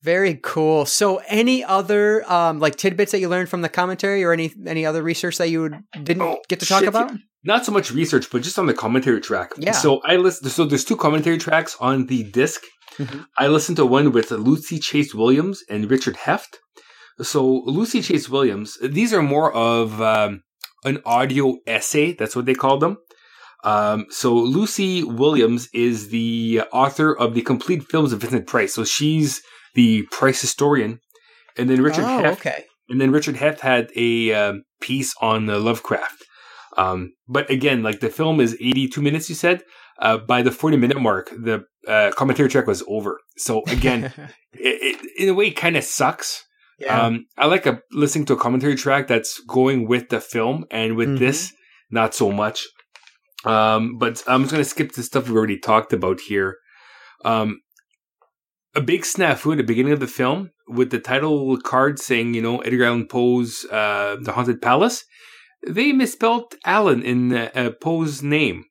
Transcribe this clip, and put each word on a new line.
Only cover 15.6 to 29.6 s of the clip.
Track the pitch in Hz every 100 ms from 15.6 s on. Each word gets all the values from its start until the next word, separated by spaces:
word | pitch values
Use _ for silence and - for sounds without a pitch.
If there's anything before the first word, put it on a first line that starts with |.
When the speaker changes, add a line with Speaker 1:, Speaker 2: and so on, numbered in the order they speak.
| -
Speaker 2:
and | 104 107
Richard | 131 131 -
Heft. | - 190 - - _ - _ - - _
So | 131 147 131 131 127
Lucy | 151 233 240
Chase | - 160 143
Williams, | 135 131 101 107 -
these | 127 143 233
are | 214
more | 147 143 156
of, | 113 117 117 113 107
um, | 110 110 104 101 _ _ - _
an | 135 143 -
audio | 120 131 131 135 127 -
essay. | 110 - 147 156
That's | 170 110 127
what | 123
they | 131
call | 135 139
them. | 160 202 _ _ _ _ - _
Um, | 104 104 104 107 104
so | - 127
Lucy | 120 120 143 208 - 190 185
Williams | 151 117 143 151 113 120 120 117
is | 120 113 104
the | 113 113 117 113 113 110
author | 123 135 135 156 -
of | 117 117
the |
complete | 117 127 - 175
films | - 160 147
of | 110
Vincent | 110 120 -
Price. | 123 98
So | -
she's | 110 - 151 156 147 - - -